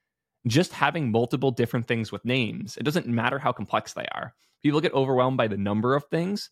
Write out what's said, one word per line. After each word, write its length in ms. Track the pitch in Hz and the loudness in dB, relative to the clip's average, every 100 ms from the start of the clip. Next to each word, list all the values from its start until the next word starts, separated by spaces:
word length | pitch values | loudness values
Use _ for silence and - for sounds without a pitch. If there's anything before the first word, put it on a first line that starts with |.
| _ _ _ _ 120 | _ _ _ _ 0
just 260 | 127 185 | 2 2
having 380 | - 143 165 131 | 2 0 2 0
multiple 400 | 113 120 135 139 | 2 2 2 0
different 360 | 123 117 123 117 | 2 0 0 -2
things 240 | 117 107 | -2 -2
with 140 | 101 | -6
names, 540 | 117 131 107 - - - | -2 0 -2 -4 -10 -6
it 60 | |
doesn't 220 | 120 160 - | -2 -2 0
matter 320 | 113 120 135 | 0 0 0
how 140 | 139 | -2
complex 400 | - 101 110 - | -2 -2 -4 -4
they 140 | - - | -8 -8
are. 220 | - - - _ _ | -8 -10 -12 _ _
People 180 | 147 147 | 0 2
get 140 | - | 2
overwhelmed 420 | 135 135 127 127 131 | 2 2 4 4 2
by 120 | 113 | 0
the 100 | 101 | 0
number 360 | 101 104 120 | 0 2 2
of 100 | 143 | 0
things 440 | - 165 175 208 - | 0 -2 -2 -4 -8